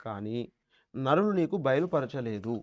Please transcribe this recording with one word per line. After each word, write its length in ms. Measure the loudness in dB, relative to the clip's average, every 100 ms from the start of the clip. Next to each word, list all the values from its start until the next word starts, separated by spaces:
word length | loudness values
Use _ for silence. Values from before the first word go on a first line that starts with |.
కానీ 480 | -10 -8 -4 -4 -6 _ _ _ _ -4
నరులు 340 | 2 4 4
నీకు 260 | 2 2 2
బయలుపరచలేదు." 1080 | 2 2 2 0 -2 -4 -4 -4 -4 -6